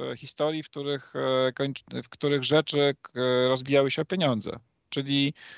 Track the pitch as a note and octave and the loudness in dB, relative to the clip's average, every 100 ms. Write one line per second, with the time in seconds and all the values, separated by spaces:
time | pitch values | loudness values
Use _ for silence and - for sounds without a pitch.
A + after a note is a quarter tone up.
0 | C3 B2 C3 - D3+ D#3 D3+ C#3+ C#3+ C#3+ | -10 -8 -12 -2 -2 -2 -8 -8 -6 -6
1 | - C3+ C3+ C3 C3 B2+ C#3 C3 - B2 | -6 -4 0 2 2 0 -4 -4 -10 -10
2 | - - D3 C#3+ B2+ D3+ D3+ D3 C#3+ C#3 | -10 -4 0 0 4 4 4 2 2 0
3 | - B2 B2+ B2+ B2+ C3 C3 C#3 C#3 D#3 | -8 -4 0 2 4 2 2 4 4 0
4 | D#3 F#3+ D3+ A2+ F2 - - _ _ C#3+ | -2 0 0 0 -4 -10 -16 _ _ -6
5 | C#3 C#3 C#3 - - | 0 2 0 -2 -14